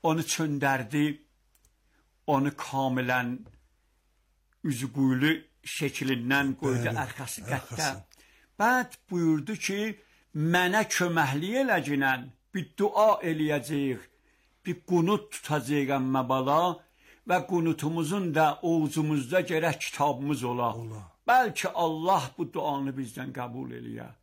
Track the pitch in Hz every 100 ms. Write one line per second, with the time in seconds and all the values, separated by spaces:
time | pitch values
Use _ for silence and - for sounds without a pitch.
0 | 170 160 156 - 160 143 139 135 110 147
1 | 151 143 _ _ _ _ _ _ _ _
2 | _ _ - 139 143 147 - 135 135 127
3 | 123 127 123 123 - - _ _ _ _
4 | _ _ _ _ _ _ 160 123 131 127
5 | 135 127 147 156 - _ - - 139 -
6 | 131 123 120 139 139 - 139 127 117 113
7 | 110 - 127 - 107 131 - 117 139 113
8 | - _ _ _ _ - 214 254 240 -
9 | _ 180 165 156 135 214 - 196 214 208
10 | _ _ _ 156 160 175 180 208 214 -
11 | 175 165 143 139 180 247 269 185 139 143
12 | 135 127 131 - _ 190 160 - 202 -
13 | 214 202 175 156 151 147 135 143 139 123
14 | - _ _ _ _ _ - 175 - 175
15 | 170 208 - - - 147 120 147 135 139
16 | 131 131 127 131 131 151 180 - _ _
17 | _ - - 180 - 175 165 156 151 165
18 | 156 196 180 156 156 143 165 165 151 160
19 | 151 147 123 180 - 160 165 139 - -
20 | 143 123 139 139 123 123 117 110 113 107
21 | 95 _ - 254 233 - - - 165 160
22 | 170 185 127 - 165 - 147 139 135 131
23 | 123 - 131 131 120 120 131 120 117 113
24 | 120 -